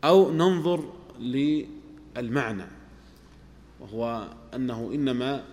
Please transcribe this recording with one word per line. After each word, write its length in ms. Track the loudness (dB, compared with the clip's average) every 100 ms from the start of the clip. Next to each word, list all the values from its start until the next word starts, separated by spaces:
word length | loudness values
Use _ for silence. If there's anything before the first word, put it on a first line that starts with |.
أو 280 | 8 8 6
ننظر 640 | 6 4 4 2 0 -4 -14 -18 -10
للمعنى، 1500 | -4 0 2 0 -2 -14 -20 -20 -14 -8 -2 -2 -2 -6 -10 -16 -20 -20 -20 -20 -20 -20 -20 -20 -20 -20
وهو 480 | -12 -4 -4 -4 -8 -14 -12 -4
أنه 360 | -4 -4 -4
إنما 520 | -2 0 0 -2 -4 -8